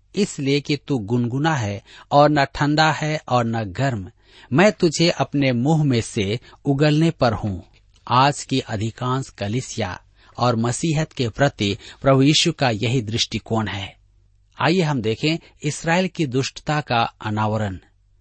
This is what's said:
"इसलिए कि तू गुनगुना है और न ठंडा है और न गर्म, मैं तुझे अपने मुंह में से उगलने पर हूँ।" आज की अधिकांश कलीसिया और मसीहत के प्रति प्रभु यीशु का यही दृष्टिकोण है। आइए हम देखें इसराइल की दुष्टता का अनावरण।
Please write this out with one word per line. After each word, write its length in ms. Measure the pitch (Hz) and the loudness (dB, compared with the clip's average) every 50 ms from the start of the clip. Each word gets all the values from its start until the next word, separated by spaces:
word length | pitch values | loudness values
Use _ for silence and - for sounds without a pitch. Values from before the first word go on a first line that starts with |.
| _ _ - | _ _ -2
"इसलिए 460 | 185 208 - - - 139 135 139 147 | -2 -2 -2 -2 -4 -2 0 0 0
कि 160 | 139 - 151 139 | 0 -2 -4 -4
तू 200 | _ - 143 123 | _ -2 -4 -2
गुनगुना 580 | 101 98 120 123 120 117 120 139 147 165 156 | -2 -2 -2 0 0 0 -2 -2 0 0 0
है 280 | 127 110 101 101 98 - - - - - - | 0 -2 -4 -6 -8 -12 -16 -20 -20 -8 2
और 180 | 143 143 147 151 | 4 6 6 6
न 160 | 151 143 139 | 6 2 0
ठंडा 460 | - - - 147 143 151 156 156 156 | 0 0 -2 0 0 4 4 4 2
है 300 | 143 - 156 151 156 151 - - | 2 0 -4 -4 -6 -6 -4 0
और 180 | 123 123 117 | 0 0 0
न 180 | 113 113 113 110 | 0 -2 -4 -4
गर्म, 480 | 98 87 104 135 139 117 104 92 85 - _ _ _ - - - - 120 | -4 -4 -2 -2 -2 -2 -4 -8 -10 -14 _ _ _ -20 -20 -10 0 2
मैं 180 | 151 190 214 | 4 4 4
तुझे 380 | - - 185 165 - - 165 175 | 4 2 0 0 2 2 0 0
अपने 420 | - - 139 - - 143 139 131 | 2 0 -4 -2 0 0 2 2
मुंह 320 | 123 117 123 147 165 151 151 | 2 0 2 2 2 2 2
में 180 | 139 127 113 | 2 2 0
से 380 | - - - 117 95 98 107 - - - - - - | 0 -2 -4 -4 -2 -2 -2 -6 -6 -14 -20 -8 -2
उगलने 460 | 143 143 135 151 151 147 151 165 165 | -2 0 2 2 2 4 4 2 2
पर 220 | - - 135 120 107 | 2 2 0 0 0
हूँ।" 300 | - - 104 95 85 - _ _ _ _ _ _ _ _ - | 0 -4 -6 -6 -6 -10 _ _ _ _ _ _ _ _ 0
आज 360 | 120 123 135 147 143 - - | 2 4 4 4 2 0 -6
की 160 | - 135 131 | -4 -4 -4
अधिकांश 720 | - - 123 101 110 113 - - 131 123 127 135 131 - | -2 -4 -6 -4 -4 -4 -6 -6 -4 -4 -4 -4 -4 -8
कलीसिया 720 | - - 101 101 110 131 - - - - 104 92 - - _ _ _ _ _ - - - | -8 -8 -6 -4 -4 -4 -6 -6 -8 -6 -6 -6 -8 -12 _ _ _ _ _ -18 -6 -2
और 180 | 120 123 120 | 0 0 2
मसीहत 580 | 113 117 - - - - 170 147 156 156 - - | 2 0 -2 -2 -2 -2 0 0 0 -2 -4 -4
के 160 | - 127 110 | -4 -4 -4
प्रति 480 | - - 139 143 - - 107 101 95 - - - - - | 0 0 0 0 0 0 -2 -2 -2 -4 -8 -18 -14 -2
प्रभु 200 | - 139 135 131 | 2 4 4 6
यीशु 300 | 135 143 156 - - 170 | 6 4 4 4 2 0
का 180 | 151 - 143 123 | 0 0 0 0
यही 320 | 113 98 120 113 123 135 | 0 0 -2 0 0 -2
दृष्टिकोण 640 | 107 107 110 113 - - - 104 - - 110 113 107 98 | -2 -2 -2 -4 -4 -2 -4 -8 -4 -2 -2 -2 -2 -2
है। 300 | 98 98 95 - - _ _ _ _ _ _ _ _ _ _ _ _ - | -6 -8 -10 -12 -16 _ _ _ _ _ _ _ _ _ _ _ _ -2
आइए 200 | 117 147 175 185 | 0 2 2 2
हम 200 | 165 151 143 127 | 2 0 0 -2
देखें 360 | 101 110 113 - - 156 160 165 - - _ _ - | -2 -2 -4 -2 -2 -2 -2 -2 -6 -14 _ _ -8
इसराइल 440 | 151 - - - 165 165 185 190 180 | -8 -6 -4 -2 -2 0 0 0 -2
की 180 | - - 160 | -2 -4 -4
दुष्टता 560 | 127 117 135 131 - - - - - 151 151 | -2 -2 -2 -2 -4 -8 -10 -6 -4 -4 -4
का 200 | - - 123 117 | -2 -2 0 0
अनावरण। 760 | 117 - _ - - 110 107 107 107 107 107 110 107 98 92 82 _ _ _ _ _ _ _ _ | 0 -2 _ -8 -8 -6 -2 -2 -2 -2 0 -2 -2 -4 -6 -8 _ _ _ _ _ _ _ _